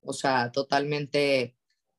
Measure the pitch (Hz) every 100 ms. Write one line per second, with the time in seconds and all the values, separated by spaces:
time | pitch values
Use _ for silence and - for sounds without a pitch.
0 | - 135 139 131 120 139 135 143 143 147
1 | 147 147 143 135 120 _ _ _ _